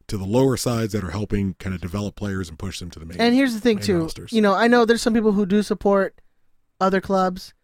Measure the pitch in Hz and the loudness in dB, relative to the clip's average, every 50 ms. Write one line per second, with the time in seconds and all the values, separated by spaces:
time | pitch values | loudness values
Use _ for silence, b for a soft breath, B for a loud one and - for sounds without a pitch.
0 | _ - - 101 95 95 107 123 135 135 123 107 - 131 120 113 113 110 98 107 | _ -8 -8 -6 -4 0 2 2 4 4 2 0 -2 -2 -2 -2 -2 -2 -2 -4
1 | 92 87 80 104 107 - - 104 98 98 87 - - 98 92 87 - 87 87 101 | -4 -4 -6 -6 -4 -2 -2 -2 -2 -2 -4 -6 -8 -8 -6 -6 -6 -6 -6 -6
2 | 104 101 - - 104 101 98 95 95 80 80 - - 95 - - 90 85 - - | -6 -6 -8 -6 -6 -6 -4 -4 -6 -8 -10 -10 -10 -10 -10 -10 -12 -14 -14 -14
3 | 80 82 87 - 226 240 240 254 277 262 233 214 202 247 220 202 202 - 190 170 | -16 -14 -4 0 2 2 4 4 2 2 0 0 0 0 0 2 0 0 0 0
4 | 160 160 - - - - - 220 214 202 196 185 220 233 240 240 233 220 233 220 | 0 -2 -6 -10 -12 -2 0 2 4 4 4 4 4 4 6 4 4 4 2 2
5 | - 247 220 233 214 220 202 196 208 175 196 208 202 - 208 185 - 208 196 196 | 2 2 2 2 2 2 2 2 0 2 2 0 2 0 -4 -2 0 2 2 2
6 | 190 - - - _ _ _ _ _ _ _ _ _ _ _ _ 190 190 190 190 | 2 0 -4 -10 _ _ _ _ _ _ _ _ _ _ _ _ 0 2 2 0
7 | 185 - 196 190 185 185 180 185 - - - _ | 0 0 0 2 2 0 -2 -4 -12 -16 -20 _